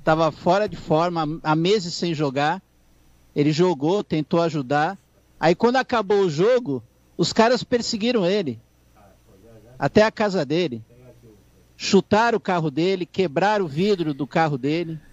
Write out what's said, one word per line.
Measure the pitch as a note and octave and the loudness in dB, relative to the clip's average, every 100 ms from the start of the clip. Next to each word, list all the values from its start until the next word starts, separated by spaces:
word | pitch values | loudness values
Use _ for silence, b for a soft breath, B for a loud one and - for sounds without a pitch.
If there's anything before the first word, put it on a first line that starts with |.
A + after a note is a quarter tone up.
tava | - D#3+ D#3+ | 0 2 0
fora | - F3 G3 G#3 | 0 0 2 0
de | D#3+ | -6
forma, | - D#3 F3+ E3 D3+ D#3+ | 0 2 2 -2 -4 -4
há | D#3 D#3 | 0 0
meses | E3+ G#3+ F3 | 2 0 -2
sem | - F3 | -6 -4
jogar. | D3+ D3 C3 D3+ F#3+ - _ _ _ _ _ _ | -2 -2 0 -2 -2 -10 _ _ _ _ _ _
Ele | - D3 | -2 0
jogou, | D3 F3+ C#3+ D3+ G3+ | 2 2 2 0 -2
tentou | - D#3+ D3 E3+ | -2 -4 0 0
ajudar. | E3+ D#3 B2+ C#3+ D#3+ G3 _ _ _ - | 0 -2 -2 0 -2 -6 _ _ _ 0
Aí, | D#3+ | 0
quando | F3+ A#3 B3+ | 2 2 0
acabou | B3 A#3 G3 G#3 | 0 -2 0 0
o | F#3+ | 2
jogo, | C#3+ G#3+ B3+ C#3+ C3 - _ _ - | 2 2 2 -2 -8 -10 _ _ -4
os | E3+ | 0
caras | - A3+ B3 | 4 4 2
perseguiram | - A#3+ - A3 A#3 A#3+ F3 | -2 -4 -2 -4 0 0 0
ele | G#3 D#3 A2 _ _ _ _ - _ _ - - - - - | 0 -4 -10 _ _ _ _ -20 _ _ -20 -20 -20 -20 -6
até | C#3+ G#3 | 2 4
a | G#3+ | 4
casa | - G#3 F#3 | 2 -2 -2
dele. | C3+ D#3+ E3 A2+ - - - - - - _ _ _ - | 0 -2 -2 -6 -14 -20 -20 -20 -20 -20 _ _ _ -12
Chutaram | - G3 - G#3 A#3 G#3+ | 2 2 4 2 2 0
o | |
carro | - F3 D#3 | -2 -2 -2
dele, | C3+ F3+ F#3+ E3+ | -2 -2 -2 -4
quebraram | - F3+ C#3+ G3 G#3+ | -4 -2 0 0 0
o | E3+ | -2
vidro | C#3 G#3 F#3+ D#3 | -2 0 0 -2
do | C#3 C#3+ | -6 -4
carro | E3+ D#3+ C#3 | 0 0 -2
dele. | C3+ E3 E3 D#3 - | -4 -4 -6 -10 -16